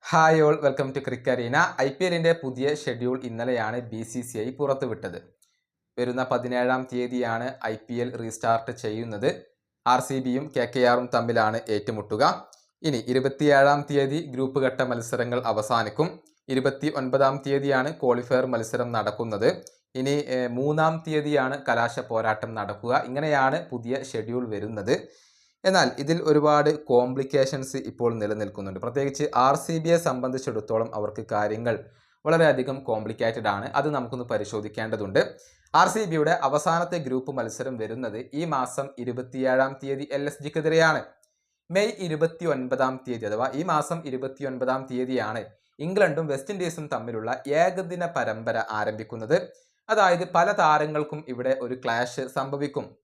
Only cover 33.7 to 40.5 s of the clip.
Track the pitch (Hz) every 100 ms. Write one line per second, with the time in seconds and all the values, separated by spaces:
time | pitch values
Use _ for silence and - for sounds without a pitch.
33.7 | 135 143 147 120 123 123 113 104 110 107
34.7 | - 110 110 98 101 - - _ _ _
35.7 | 156 185 220 202 160 151 175 135 147 175
36.7 | 165 175 - 131 127 131 135 113 - 127
37.7 | 123 110 120 123 107 127 143 170 143 123
38.7 | - 139 - 120 120 127 131 131 127 135
39.7 | 135 135 135 143 139 143 143 139